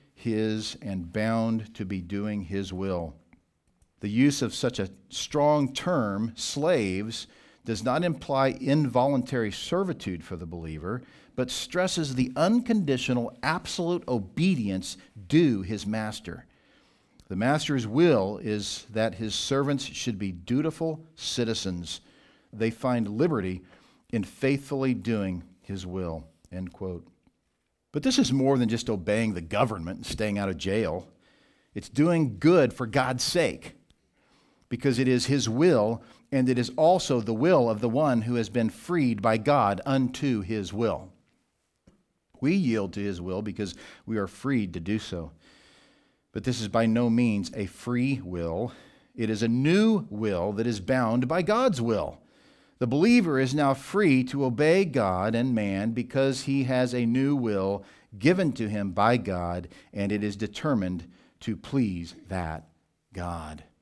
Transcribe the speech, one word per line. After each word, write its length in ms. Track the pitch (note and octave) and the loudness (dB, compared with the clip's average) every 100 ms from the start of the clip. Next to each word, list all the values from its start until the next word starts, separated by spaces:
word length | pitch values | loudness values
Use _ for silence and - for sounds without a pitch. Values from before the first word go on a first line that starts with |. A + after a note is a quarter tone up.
| _ | _
his 640 | _ A#2 A2 A2 A2 G#2+ - | _ -2 0 0 -2 -6 -10
and 280 | - F#2+ E2+ | -8 -6 -6
bound 640 | G#2+ G#2+ A2+ A2+ A2+ A2 | -2 0 0 0 -2 -4
to 120 | - G2 | -10 -6
be 160 | G2 | -6
doing 400 | F2 G2+ G#2 G#2 | -6 -4 -4 -6
his 280 | E2+ G2 F#2+ | -4 -6 -6
will." 400 | F#2 G2 F2+ E2 D2+ _ _ _ _ _ _ _ _ | -6 -4 -4 -6 -12 _ _ _ _ _ _ _ _
The 100 | G#2+ | -2
use 320 | G#2+ C#3+ C#3 | 4 4 4
of 120 | A#2 | -2
such 240 | - B2 - | -2 -2 -2
a 120 | F#2+ - _ | -6 -8 _
strong 640 | - - D3 D3 D3+ C3+ | -12 -4 0 2 2 0
term, 600 | C#3 - E3+ G#2+ G2 A2+ - | -2 -2 0 0 -2 -4 -6
slaves, 880 | - - D#3 E3 G2+ F#2 G#2+ A2+ - - - _ | -8 -2 0 2 0 -2 -4 -8 -12 -20 -20 _
does 180 | - G#2+ | -6 -4
not 220 | A2 C#3 | 0 0
imply 440 | F3 C#3 - C3+ C3+ | 0 -2 -2 2 2
involuntary 1000 | - C#3 D3 C#3+ A#2+ C3 C#3 B2 B2+ A2 | 0 2 2 4 2 2 2 0 -2 -2
servitude 720 | F#2 - F3 F#3+ - - F2+ | -4 -4 -2 -2 -4 -6 -8
for 140 | - F2+ | -8 -10
the 80 | |
believer, 580 | E2+ F2 E2 D#2 E2 B2 B2 - - - | -10 -10 -8 -8 -6 -6 -10 -20 -10 -4
but 140 | B2+ | -4
stresses 640 | - - F3+ F#3 F3 D3 | -4 -4 0 0 0 -2
the 180 | B2+ B2+ - | 0 0 2
unconditional, 1000 | E3+ A#3 A#3 A3+ D#3 B2+ - B2 A#2 - | 2 2 2 0 2 0 0 0 -2 -4
absolute 600 | C3+ D#3+ - - E3+ F3 - | -4 -2 -4 -4 -2 -2 -2
obedience 920 | B2 F2+ - F3+ D#3+ G#2 F#2+ - - - - F#2+ | -4 -4 0 2 2 0 -4 -6 -14 -18 -20 2
due 340 | D3+ E3 G#2+ | 4 4 2
his 240 | F#2+ G#2+ G2+ | -2 -6 -4
master. 580 | A2 G#2+ - - E2 - _ _ _ _ _ _ _ - | -4 -4 -8 -12 -14 -16 _ _ _ _ _ _ _ -8
The 80 | F#2+ | 0
master's 500 | A#2 D3 - C#3 A2 | 2 2 0 0 0
will 520 | A#2+ E3+ B2 G2 G#2 | 4 6 6 2 -2
is 440 | G#2+ G#2+ G2 - - | -4 -4 -4 -8 -6
that 240 | G#2+ A2 | -2 0
his 220 | F#2+ A2 G2 | -2 -4 -4
servants 480 | - C#3 C#3+ C#3+ | 0 0 2 -2
should 340 | - - - G2+ | -4 -6 -6 -4
be 140 | G2+ | -4
dutiful 720 | F2 E2+ B2 D#3 D#3 E3 D#3 - | -6 -2 0 0 -2 -4 -4 -10
citizens. 840 | - - - A#2 A2 F#2+ F2 E2 - - _ _ _ _ | -12 -6 -2 -2 -2 -4 -6 -8 -12 -16 _ _ _ _
They 180 | A2 A2+ | -4 -4
find 460 | A2+ C3+ B2 G#2 G#2+ | -2 0 0 0 0
liberty 460 | E3+ C3+ F#2 F#2 - - _ _ _ | 0 0 -2 -6 -10 -20 _ _ _
in 140 | A#2 | -4
faithfully 680 | F#2+ - C3+ C#3 C#3 C#3 C3+ | -4 -2 0 0 -2 -2 -2
doing 500 | A2+ G2 A2+ F#2+ F2+ F2 _ | -2 -2 -2 -2 -4 -10 _
his 240 | - G2 F2+ | -12 -10 -8
will, 400 | F#2 F2+ D#2 D#2 _ _ | -6 -6 -8 -12 _ _
end 220 | F2+ F2+ | -10 -10
quote. 340 | - F#2+ F2 - _ _ _ _ _ _ _ _ | -10 -10 -10 -14 _ _ _ _ _ _ _ _
But 100 | D3+ | -4
this 160 | C4 B3+ | 0 2
is 140 | C3+ | 2
more 260 | C3+ C3+ C#3 | 4 4 4
than 100 | A#2 | 2
just 220 | A2+ - | 0 -2
obeying 440 | G#2 E2 G#2+ A2+ | -2 0 2 2
the 60 | F2+ | -2
government 580 | E2 G2+ B2 G#2 E2 F#2+ | -2 0 0 0 -6 -8
and 80 | - | -8
staying 320 | - G#2+ G2+ | -4 -2 -2
out 100 | G2 | -2
of 80 | F2 | -4
jail. 520 | F#2+ G#2 F#2+ E2+ - _ _ _ _ _ _ | -2 0 0 -4 -8 _ _ _ _ _ _
It's 140 | G#2+ - | -14 -4
doing 500 | C3+ D#3+ E3+ C#3+ F#2+ | 2 2 4 0 2
good 340 | D3+ F3+ D3 | 6 6 6
for 140 | - A#2+ | 2 -2
God's 360 | C#3 B2+ B2+ | 0 0 0
sake, 520 | - F3+ C#3 C#2+ - - _ _ _ _ _ _ _ _ - | 0 2 2 0 -12 -20 _ _ _ _ _ _ _ _ -8
because 300 | A#2+ C#3 B2 | -2 0 2
it 80 | C3 | 4
is 200 | B2+ B2 | 2 2
his 220 | C#3+ A2 | 0 0
will, 540 | A#2 F3 C3 G#2 A#2 - - _ | 2 4 6 4 -2 -8 -20 _
and 160 | C3+ B2+ | 2 2
it 100 | B2 | 2
is 120 | A#2 - | 0 4
also 440 | D#3+ F#3 - B2+ | 4 6 2 0
the 140 | A2 | 0
will 360 | A2+ D#3 E3+ A#2 | 0 4 6 4
of 100 | G#2+ | 2
the 80 | A#2 | 0
one 340 | A#2+ D3+ A#2+ | 2 2 2
who 120 | A2+ A#2+ | 2 0
has 120 | G#2 | 0
been 220 | A#2 A2 | 0 0
freed 520 | - - F3 C3 G#2+ | -2 -2 0 2 2
by 160 | A2+ A2 | 2 2
God 420 | A2+ C#3+ G#2 G2 - | 4 4 4 2 0
unto 540 | C3+ B2+ B2+ C#3+ A2+ | 0 0 -2 -2 -2
his 320 | F#2 A2 F#2 | -2 -4 -4
will. 400 | G2+ A2+ D#2+ F#2 - _ _ _ _ _ _ _ _ _ _ _ _ | -2 0 -2 -8 -20 _ _ _ _ _ _ _ _ _ _ _ _
We 140 | C3+ | 0
yield 380 | G3 D#3 A2 G2 | 2 2 2 0
to 60 | G2+ | -4
his 200 | G2+ F#2 | -4 -4
will 220 | F2+ F#2 | -4 -4
because 320 | G#2+ G2+ G2+ - - - - | -4 -6 -6 -8 -18 -16 -6
we 100 | A2 | -4
are 120 | G2 | -4
freed 460 | - C3 C3 G2 | -4 -2 0 0
to 60 | E2+ | -4
do 180 | E2 G#2+ | -2 -2
so. 340 | - F2+ D#2 D#2 _ - _ _ _ _ _ _ _ | -4 -8 -10 -16 _ -20 _ _ _ _ _ _ _
But 120 | A2+ | -6
this 160 | A#2 A#2+ | -4 -2
is 80 | G#2+ | 0
by 180 | A2+ A2+ | 2 2
no 240 | A2+ A#2+ | 2 2
means 400 | A2+ A#2+ G#2 F2 | 4 2 2 -2
a 120 | - G2 | -6 -8
free 540 | - - B2 C3 C3 | -8 -4 -2 0 -2
will. 520 | F2+ F2+ E2 E2+ A#2+ - - _ _ - | -4 -6 -4 -4 -6 -10 -20 _ _ -6
It 140 | A2 | -4
is 120 | A2 | 0
a 60 | A2+ | 0
new 580 | A#2+ C#3+ F#3 A3 G#3+ B2 | 2 4 4 4 2 -2
will 420 | G#2 A2 F2+ F#2 | -4 -2 0 0
that 140 | G2+ A#2 | 0 -2
is 100 | G#2+ | -2
bound 480 | F#2 C3 A#2 A#2+ B2+ | 0 2 2 2 2
by 160 | E3 | 0
God's 400 | F3 G#3+ C4 D3 | 2 2 2 0
will. 400 | A#2 G#2+ D2+ - _ _ _ _ _ - | 0 0 -2 -8 _ _ _ _ _ -4
The 80 | B2 | 0
believer 520 | C3+ G3+ A#3+ F3+ C3 | 4 6 6 4 2
is 140 | C3+ | 2
now 200 | C#3+ C#3 | 2 2
free 480 | C3+ - G3 G3 C3 | 2 -2 2 4 4
to 200 | B2+ C#3 | 2 0
obey 400 | C3+ A#2 D3+ F3+ | 0 2 4 4
God 500 | F#3 C3 G2+ F2+ G#2 | 4 2 2 2 0
and 200 | A2+ C3 | 0 0
man 360 | A#2 G2+ G2 G#2+ | 0 0 0 -2
because 520 | A2+ B2 C3+ C3+ C3 | -2 -2 0 0 0
he 220 | - C#3 | -2 0
has 300 | B2+ B2+ B2+ | 2 2 0
a 100 | B2 | 0
new 300 | A#2 B2 C3+ | 0 2 2
will 500 | C#3+ A#2 G2+ F#2+ G2+ G2 - _ G#2 | 2 0 0 0 -2 -8 -20 _ 0
given 340 | A#2+ F3+ E3+ | 2 4 2
to 180 | - A2 | -2 -2
him 220 | G#2 G2+ | -2 -2
by 240 | F2+ G#2+ B2 | 2 4 4
God, 520 | G2 F2+ F2 F2+ F2 - - | 2 -2 -2 -4 -8 -16 -12
and 200 | G#2 G2+ | -6 -2
it 100 | G#2 | -2
is 140 | G#2 G2+ | -2 -4
determined 720 | G#2 G#2 D#3 B2 F#2 F2+ E2 - _ _ | -8 -4 -2 0 0 -4 -10 -20 _ _
to 160 | - G2+ | -8 -8
please 580 | - C#3 A2+ F2 E2+ - - | -4 0 0 -2 -8 -14 -8
that 420 | F#2+ E2 D#2 - _ _ _ _ | -6 -4 -6 -12 _ _ _ _
God. 520 | F2+ F2 E2+ D#2 D#2 - _ | -10 -8 -8 -10 -14 -18 _